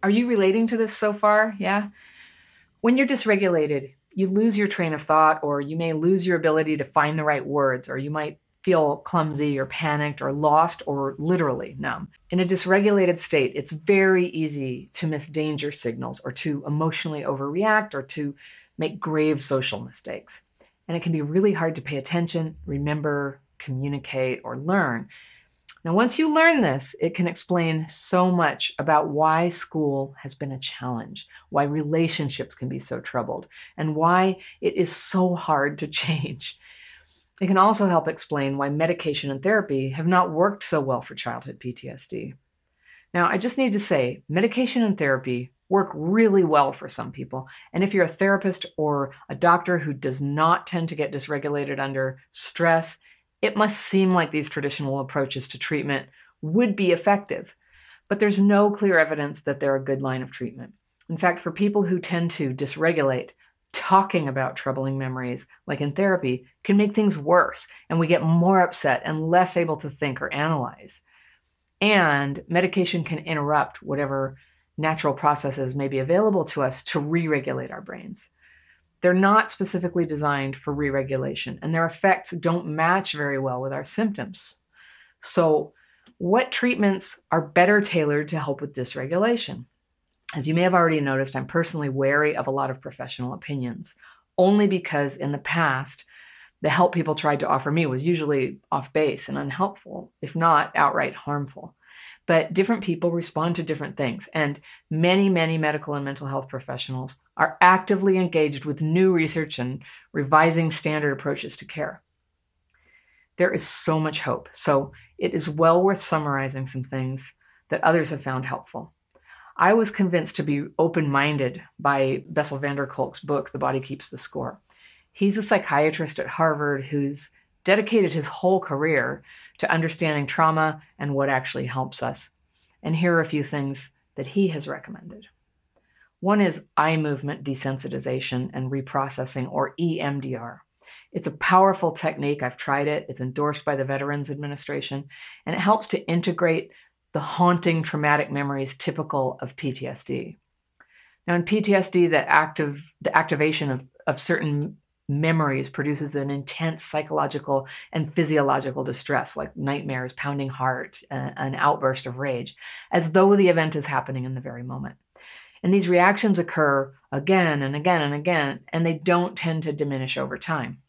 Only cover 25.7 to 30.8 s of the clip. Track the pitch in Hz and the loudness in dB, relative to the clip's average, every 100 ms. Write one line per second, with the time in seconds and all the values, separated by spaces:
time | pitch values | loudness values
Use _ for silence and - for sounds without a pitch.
25.7 | - 165 175 247 233 320 302 320 320 190 | -12 -2 2 2 2 2 4 6 6 2
26.7 | 135 135 - 165 - 175 165 - 180 165 | 0 -4 -4 -4 0 -2 -2 -2 0 2
27.7 | 160 156 - - 185 180 180 160 139 - | 0 -4 -8 -2 2 4 4 2 0 -8
28.7 | - 147 151 151 143 156 160 175 170 - | -4 2 4 4 2 2 4 0 -2 -6
29.7 | 160 151 139 135 139 139 - 139 131 131 | -2 0 0 -4 -8 -16 -10 -8 -8 -10
30.7 | - | -8